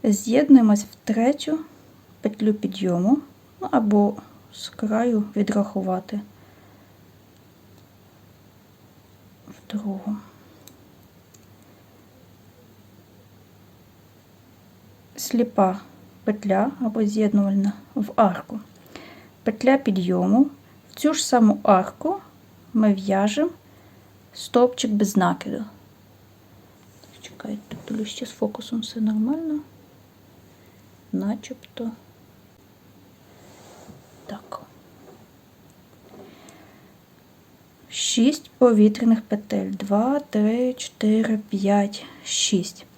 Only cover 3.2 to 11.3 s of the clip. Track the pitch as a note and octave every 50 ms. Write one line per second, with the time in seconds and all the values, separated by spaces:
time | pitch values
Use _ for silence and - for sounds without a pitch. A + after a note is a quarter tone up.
3.2 | - - - _ _ - - - F#4 - - B3+ A3 G#3 G#3 G#3 G3+ G3+ G3+ -
4.2 | - - - - - - - - - - - - A3 G#3+ G#3+ A3 A#3+ B3 A#3 G#3+
5.2 | G#3 - - G3+ G3+ G#3 - G#3 G3+ G3+ - F#3+ F#3+ F#3 F#3 F#3 F#3 - - G3+
6.2 | G#3 - - - - - - - - - - - _ _ - _ - - _ _
7.2 | _ _ _ _ _ _ _ _ _ _ - - - _ _ _ _ _ _ _
8.2 | _ _ - _ _ - _ _ _ _ _ _ _ _ _ _ _ _ _ _
9.2 | _ - _ _ _ - - - - - - G#3 G#3+ G3+ F#3+ F#3+ - G#3 G#3 -
10.2 | - - - - - - - - - - - - - - _ _ - - _ -
11.2 | _ _